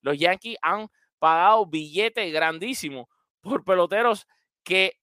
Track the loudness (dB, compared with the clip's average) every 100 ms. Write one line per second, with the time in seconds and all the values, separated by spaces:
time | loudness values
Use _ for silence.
0 | -2 0 0 -2 -8 -6 -4 -4 -8 _
1 | _ _ 0 4 4 4 2 -4 -4 -4
2 | -2 -2 -2 0 0 -2 -8 -6 -8 -10
3 | -14 _ _ _ -6 -6 2 2 4 2
4 | 2 0 -6 _ _ _ 0 2 2 -2